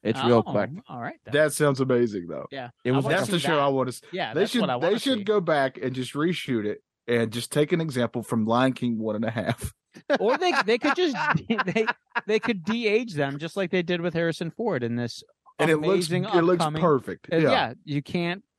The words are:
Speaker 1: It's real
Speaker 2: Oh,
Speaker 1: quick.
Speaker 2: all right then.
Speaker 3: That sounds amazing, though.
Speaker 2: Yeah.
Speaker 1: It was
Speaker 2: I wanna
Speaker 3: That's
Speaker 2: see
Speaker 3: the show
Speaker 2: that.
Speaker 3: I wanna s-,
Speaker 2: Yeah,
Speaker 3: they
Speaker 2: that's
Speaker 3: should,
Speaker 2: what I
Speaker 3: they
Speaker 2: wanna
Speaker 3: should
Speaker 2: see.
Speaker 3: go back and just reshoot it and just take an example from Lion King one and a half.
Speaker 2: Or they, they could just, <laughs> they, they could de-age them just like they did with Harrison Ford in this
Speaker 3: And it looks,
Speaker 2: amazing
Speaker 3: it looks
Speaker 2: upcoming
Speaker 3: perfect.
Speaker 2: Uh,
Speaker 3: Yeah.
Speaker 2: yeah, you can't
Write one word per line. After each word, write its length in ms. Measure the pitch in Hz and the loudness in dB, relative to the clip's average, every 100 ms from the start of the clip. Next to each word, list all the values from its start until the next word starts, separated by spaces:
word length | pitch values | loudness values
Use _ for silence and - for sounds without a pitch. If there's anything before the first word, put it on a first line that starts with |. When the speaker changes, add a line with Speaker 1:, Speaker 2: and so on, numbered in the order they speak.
Speaker 1:
It's 180 | - 123 | -2 0
real 220 | 139 117 - | 4 4 4
Speaker 2:
Oh, 40 | |
Speaker 1:
quick. 180 | 104 101 165 - | -2 -2 -6 -12
Speaker 2:
all 120 | 123 | -10
right 180 | 117 330 | -10 -12
then. 80 | - | -4
Speaker 3:
That 180 | 147 151 | 2 2
sounds 280 | - 151 131 | 2 2 2
amazing, 480 | 131 123 120 101 85 | 2 2 2 -2 -8
though. 180 | 73 - | -10 -10
Speaker 2:
Yeah. 180 | 135 123 _ | -12 -12 _
Speaker 1:
It 80 | 120 | -2
was 120 | 131 | 0
Speaker 2:
I 40 | 131 | 2
wanna 80 | 170 | 0
Speaker 3:
That's 100 | 220 | 0
Speaker 2:
see 60 | |
Speaker 3:
the 60 | 175 | -2
show 160 | 139 151 | 2 2
Speaker 2:
that. 60 | |
Speaker 3:
I 60 | 143 | 4
wanna 200 | 135 127 | 2 -2
s-, 120 | 123 - | -6 -10
Speaker 2:
Yeah, 200 | 185 135 | -6 -4
Speaker 3:
they 60 | 135 | 0
Speaker 2:
that's 120 | 214 | 0
Speaker 3:
should, 80 | 247 | 0
Speaker 2:
what 100 | 151 | 0
I 80 | 123 | 0
Speaker 3:
they 80 | 165 | 0
Speaker 2:
wanna 120 | 220 | 0
Speaker 3:
should 180 | 277 240 | 0 -2
Speaker 2:
see. 60 | |
Speaker 3:
go 160 | 196 208 | 0 0
back 380 | 170 151 135 - | 2 2 0 -2
and 140 | 131 127 | -6 -4
just 160 | 123 | -6
reshoot 500 | 143 165 170 - 120 | -2 -2 -2 -2 -2
it 200 | 104 104 _ _ - | -2 -6 _ _ -2
and 240 | 120 117 | 0 0
just 180 | 117 - | -4 -4
take 220 | 147 151 | 0 2
an 80 | 180 | 0
example 420 | 160 123 117 120 | 0 -2 -2 -2
from 240 | 107 117 107 | -2 0 2
Lion 260 | 117 131 | 4 2
King 260 | 123 123 113 | 2 -2 -2
one 160 | 110 107 | -4 -2
and 80 | |
a 80 | 107 | -2
half. 420 | 113 98 - - _ _ - - 277 | -2 -2 -4 -6 _ _ -20 -2 0
Speaker 2:
Or 180 | 202 285 | 2 2
they, 140 | 359 285 | 2 0
they 140 | 208 233 | 2 2
could 160 | 294 | 2
just, 220 | 277 359 214 294 185 | 2 0 0 0 0
<laughs> 300 | 196 233 196 | 0 -2 0
they, 200 | 226 220 - _ 233 - | 0 0 -4 _ -8 0
they 100 | 214 | 0
could 240 | 226 202 | 0 -2
de-age 520 | 160 226 220 214 240 | -2 0 2 0 0
them 240 | 151 139 143 | -2 -2 -2
just 160 | 160 - | -6 -4
like 160 | 180 | -2
they 100 | 185 | 0
did 180 | 170 175 | 0 -2
with 140 | 175 | -2
Harrison 380 | 160 170 156 170 | 0 -2 -2 -6
Ford 320 | - 226 147 | -4 -2 0
in 100 | 117 | 0
this 300 | 120 120 - - _ _ - | -2 -4 -8 -20 _ _ -2
Speaker 3:
And 100 | 151 | 2
it 100 | 156 | 2
looks, 80 | 160 196 165 | 2 0 2
Speaker 2:
amazing 160 | 180 | -2
Speaker 3:
it 180 | 185 185 | 2 2
looks 160 | 170 180 | 4 4
Speaker 2:
upcoming 200 | 156 151 | 2 2
Speaker 3:
perfect. 440 | 170 135 - 90 - | 4 2 0 -12 -2
Speaker 2:
Uh, 40 | 170 | 2
Speaker 3:
Yeah. 120 | 151 | 4
Speaker 2:
yeah, 220 | - 127 127 | 4 0 -6
you 160 | - 143 | -6 -6
can't 440 | - 175 170 185 _ | -4 -4 -4 -6 _